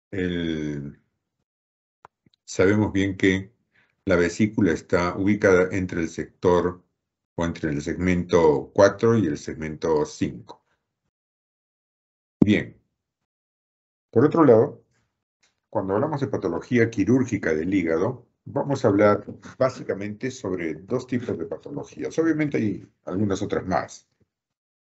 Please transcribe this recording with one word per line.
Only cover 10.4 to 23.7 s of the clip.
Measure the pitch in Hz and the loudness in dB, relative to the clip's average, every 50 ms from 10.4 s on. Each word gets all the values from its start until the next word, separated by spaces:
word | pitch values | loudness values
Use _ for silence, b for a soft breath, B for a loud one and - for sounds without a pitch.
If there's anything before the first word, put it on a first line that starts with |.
| - - - _ _ _ _ _ _ _ _ _ _ _ _ _ _ _ _ _ _ _ _ _ _ _ _ _ _ _ _ _ _ _ _ _ _ _ _ - - | -16 -18 -20 _ _ _ _ _ _ _ _ _ _ _ _ _ _ _ _ _ _ _ _ _ _ _ _ _ _ _ _ _ _ _ _ _ _ _ _ 2 4
Bien. | 101 101 82 65 - - _ _ _ _ _ _ _ _ _ _ _ _ _ _ _ _ _ _ _ _ _ _ _ _ _ _ _ | 4 4 2 0 -4 -12 _ _ _ _ _ _ _ _ _ _ _ _ _ _ _ _ _ _ _ _ _ _ _ _ _ _ _
Por | - 117 135 | 2 4 4
otro | 151 151 165 156 | 4 6 6 8
lado, | 131 113 110 127 147 - - _ _ _ _ _ _ _ _ _ _ _ _ _ _ _ _ _ _ | 8 8 8 6 2 0 -12 _ _ _ _ _ _ _ _ _ _ _ _ _ _ _ _ _ _
cuando | - 110 98 95 98 | -6 -6 -4 -2 -2
hablamos | 107 135 156 156 135 | 0 0 -2 -4 -4
de | 135 117 | -4 -4
patología | - - - 87 85 80 - - 123 117 113 113 | -4 -4 -4 -4 -4 -4 -4 -2 2 2 2 2
quirúrgica | - 101 98 110 123 131 123 117 107 90 - 85 80 | 2 -2 2 2 4 2 2 0 -4 -2 -2 0 -2
del | 78 82 92 101 | -2 -2 0 0
hígado, | 98 85 82 80 82 95 120 - - - _ _ _ - | 0 0 0 0 0 0 -2 -4 -8 -14 _ _ _ -18
vamos | - 101 139 143 143 139 117 - | -8 -6 -6 -4 -2 -4 0 2
a | 113 | 2
hablar | 98 101 104 104 104 - - - - - - - - - | 4 6 6 4 4 2 -2 -10 -16 -16 -18 -14 -4 -2
básicamente | 131 131 - - - - - 95 101 104 104 104 131 131 | -2 -2 -2 -4 -8 -8 -8 -6 -6 -10 -10 -8 -8 -10
sobre | 120 - - 98 90 85 85 80 76 | -10 -8 -8 -6 -6 -4 -6 -6 -8
dos | - - - 120 123 - - | -8 -8 -6 -6 -6 -4 -4
tipos | 127 120 - - 95 82 | -6 -6 -4 -4 -6 -6
de | 85 | -6
patologías. | - - - - 139 143 139 139 - - 151 139 - - - | -8 -10 -12 -12 -12 -12 -12 -12 -12 -12 -10 -10 -6 -2 0
Obviamente | 165 165 156 151 156 143 143 127 | 0 0 2 0 0 -2 -2 -2
hay | 113 104 92 - - - _ _ - | -2 -2 -4 -6 -10 -18 _ _ -12
algunas | 73 87 95 110 98 95 95 | -8 -4 -2 -2 -2 -2 -2
otras | 101 - 82 78 - | -4 -4 -4 -4 -4
más, | 92 | -2